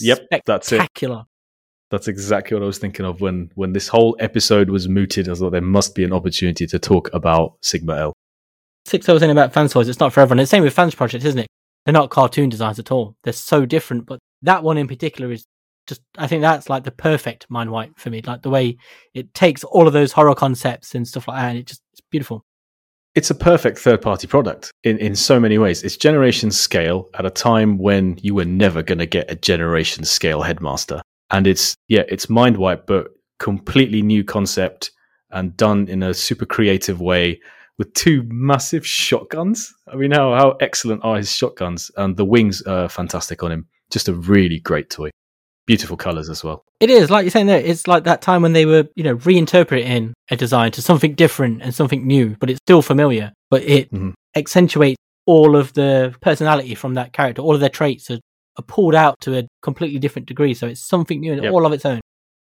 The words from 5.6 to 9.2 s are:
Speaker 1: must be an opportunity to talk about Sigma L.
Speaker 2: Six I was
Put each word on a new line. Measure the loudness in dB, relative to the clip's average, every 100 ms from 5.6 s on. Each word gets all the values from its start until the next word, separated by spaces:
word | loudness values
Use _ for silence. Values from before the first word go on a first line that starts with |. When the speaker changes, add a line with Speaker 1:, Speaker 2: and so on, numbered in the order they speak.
Speaker 1:
must | 0 0 0
be | -2
an | -2
opportunity | -2 -4 -4 -4 -2 -4
to | -6
talk | 0 0 0
about | -4 0 0 0 -4
Sigma | -6 -6 -6 -6
L. | -6 -8 _ _ _ _ _ _ -6
Speaker 2:
Six | -4 2
I |
was | 4